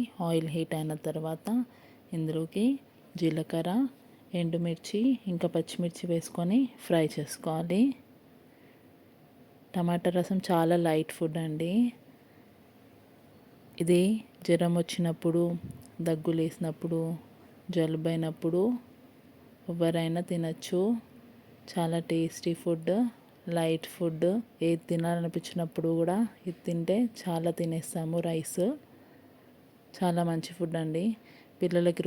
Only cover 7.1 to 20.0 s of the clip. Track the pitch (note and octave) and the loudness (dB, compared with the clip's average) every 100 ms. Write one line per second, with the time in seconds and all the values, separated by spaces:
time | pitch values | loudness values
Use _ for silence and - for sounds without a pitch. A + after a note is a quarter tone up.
7.1 | - D3 - E3 D#3+ E3 F#3 C4+ - - | -2 -8 -6 -4 -4 0 4 4 2 -10
8.1 | - - - - - - - - - - | -20 -20 -20 -20 -20 -20 -20 -20 -20 -20
9.1 | - - - - - - F#3 F3 F3 F3+ | -20 -20 -20 -20 -20 -8 -2 0 2 2
10.1 | F3+ F3 F#3+ - E3+ E3 F3 E3+ D#3 D#3+ | 0 0 -2 2 4 4 4 4 2 0
11.1 | - E3 E3 D#3+ D#3 E3 G#3+ A#3+ - - | -4 -4 -2 -4 -2 0 2 2 0 -16
12.1 | - - - - - - - - - - | -20 -20 -20 -20 -20 -20 -20 -20 -20 -20
13.1 | - - - - - - - E3+ F3 F#3+ | -20 -20 -20 -20 -20 -20 -2 4 6 4
14.1 | A3 - - - E3 F3 E3+ E3+ - E3+ | 2 -4 -8 2 4 4 2 0 0 0
15.1 | D#3+ E3+ E3+ F3 F3 - - - - E3+ | 2 2 2 2 -2 -8 -16 -16 -6 -2
16.1 | D#3+ E3+ E3 D#3+ - E3 D#3 E3+ E3 E3 | 0 0 0 0 -2 -6 -4 -4 -2 -2
17.1 | E3 - - - - - F3 D#3+ D#3+ D#3+ | -6 -10 -20 -20 -18 -4 0 0 0 0
18.1 | E3 D#3+ D#3+ E3 F3 A3 B3 - - - | 0 -2 -2 0 2 2 0 -6 -20 -20
19.1 | - - - - - - E3+ E3 E3+ | -20 -20 -20 -20 -16 -10 0 2 2